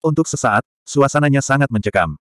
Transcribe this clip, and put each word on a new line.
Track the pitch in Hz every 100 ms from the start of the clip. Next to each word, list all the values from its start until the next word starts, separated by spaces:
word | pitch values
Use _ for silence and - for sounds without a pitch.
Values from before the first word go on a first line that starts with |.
Untuk | 160 151 160
sesaat, | 143 127 104 - _ -
suasananya | 143 139 147 147 139
sangat | - 139 139
mencekam. | 110 208 101 175 147